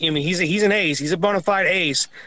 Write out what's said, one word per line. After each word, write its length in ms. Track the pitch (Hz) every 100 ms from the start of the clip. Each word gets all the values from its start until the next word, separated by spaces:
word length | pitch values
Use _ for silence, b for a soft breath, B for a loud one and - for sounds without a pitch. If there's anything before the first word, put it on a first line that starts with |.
I 80 | 160
mean, 140 | 151
he's 160 | 151 180
a, 60 | 165
he's 180 | 208
an 80 | 208
ace. 260 | 208 170 139
He's 140 | 147
a 60 | 175
bona 240 | 202 196
fide 260 | 208 196 175
ace, 400 | 185 160 131 - B